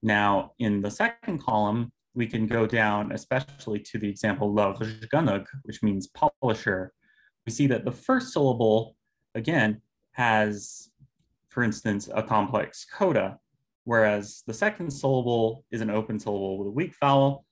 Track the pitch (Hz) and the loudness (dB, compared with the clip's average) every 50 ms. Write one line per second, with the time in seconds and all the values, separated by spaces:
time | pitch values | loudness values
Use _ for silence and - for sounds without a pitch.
0 | - 110 107 104 104 101 101 98 - - _ _ 123 107 104 101 98 104 104 - | 0 2 2 4 4 4 4 2 0 -2 _ _ -2 0 0 0 0 -4 -2 0
1 | 214 226 233 - - - 185 151 - - 117 107 104 104 107 117 117 117 - _ | -2 -2 -2 -4 -8 -6 -6 -4 -2 0 0 0 2 2 0 -2 -4 -6 -8 _
2 | _ _ _ 127 120 110 - 117 110 107 110 117 110 107 113 117 110 107 104 104 | _ _ _ -4 -4 -2 -2 -2 -2 0 2 0 0 2 2 2 2 2 2 0
3 | 104 107 113 110 - _ - 131 139 - - - - - 107 104 - - - 113 | -2 -2 -6 -8 -6 _ -2 -2 -2 -4 -14 -14 -8 -6 -6 -6 -6 -6 -8 -6
4 | 104 104 101 - - 110 101 92 104 104 104 104 104 98 98 - 113 110 110 - | -4 -4 -6 -2 0 -2 0 0 0 0 2 2 2 2 0 -2 -6 -8 -8 -12
5 | - - - 147 165 131 98 101 98 - - 135 - - 110 - - 107 101 98 | -10 -2 0 2 2 2 0 0 -4 -8 -14 -16 -14 -12 -12 -2 0 0 0 0
6 | 92 - _ - - 151 - _ - 127 110 107 - - 101 92 92 92 _ _ | -4 -8 _ 0 0 0 0 _ 0 0 0 0 0 -2 -2 -2 -4 -8 _ _
7 | _ _ _ _ _ _ _ _ _ - 113 - 147 135 123 110 - - 120 - | _ _ _ _ _ _ _ _ _ -10 -2 2 2 4 4 2 0 -4 -6 -6
8 | - - 254 262 247 - - 175 147 135 123 110 117 110 107 110 113 - - _ | -2 0 0 0 0 -2 -2 2 2 2 2 4 4 4 4 4 2 -2 -12 _
9 | _ _ _ _ _ _ _ 117 110 117 165 165 120 107 107 214 _ _ _ _ | _ _ _ _ _ _ _ -6 -4 0 2 2 4 2 2 -2 _ _ _ _
10 | _ _ _ - 123 117 110 110 107 104 104 101 101 - - - - - _ _ | _ _ _ 0 2 4 4 4 4 2 0 -6 -8 -12 -14 -16 -18 -20 _ _
11 | - _ _ _ _ _ _ _ _ _ _ - 120 113 107 - - 113 104 101 | -20 _ _ _ _ _ _ _ _ _ _ -2 0 0 0 -2 -2 -2 -2 -2
12 | 104 - - 110 110 - 113 107 101 - 123 107 95 - - - - - - - | -4 -4 -4 -4 -2 0 0 0 0 0 0 -2 -4 -4 -8 -16 -20 -18 -4 0
13 | 208 185 156 113 95 98 107 - _ _ _ _ _ _ _ _ _ - 117 113 | 0 2 2 2 0 0 -6 -10 _ _ _ _ _ _ _ _ _ 0 2 4
14 | 110 107 104 104 101 104 - - - - 113 - - 214 214 - 180 165 135 - | 4 4 4 0 -2 -6 -14 -18 -12 -12 -6 -2 -2 -2 -2 -2 -8 -8 -8 -4
15 | - 139 135 127 120 120 120 117 113 110 110 123 - _ - 113 113 110 104 107 | 0 2 2 2 2 2 2 2 2 2 0 -2 -12 _ -8 -6 -4 -2 -2 -2
16 | 110 - 113 104 - 110 104 101 98 95 98 98 101 101 104 127 170 190 - _ | -2 -2 -6 -6 -4 -4 -4 -2 -2 -4 -4 -4 -6 -6 -4 -4 -4 -4 -4 _
17 | - 143 139 139 135 139 135 139 - _ | 2 4 6 6 4 4 2 -2 -10 _